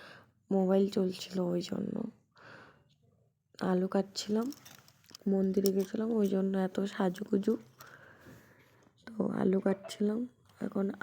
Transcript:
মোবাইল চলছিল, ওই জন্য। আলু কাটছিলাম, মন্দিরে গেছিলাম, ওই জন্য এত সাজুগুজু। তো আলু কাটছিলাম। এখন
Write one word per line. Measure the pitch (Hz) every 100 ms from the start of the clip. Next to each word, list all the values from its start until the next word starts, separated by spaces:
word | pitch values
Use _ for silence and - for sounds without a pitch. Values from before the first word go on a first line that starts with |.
| - - - _ -
মোবাইল | 196 185 196 196
চলছিল, | 202 185 185 - 185
ওই | 180 175
জন্য। | 190 - - - - - _ - - - - - _ _ _ _ _ _ _ -
আলু | 185 180 190
কাটছিলাম, | 196 196 - - 214 254 - - - - _ - - 202
মন্দিরে | 190 190 190 196
গেছিলাম, | 190 190 - 220
ওই | 226 196
জন্য | 190 196 190
এত | 185 -
সাজুগুজু। | 196 - 190 180 208 190 202 226 - - - - - - - - - - _ _ _ _ -
তো | 220 196
আলু | - 196 190
কাটছিলাম। | 196 196 - - 208 220 247 _ _ -
এখন | 202 202 196 -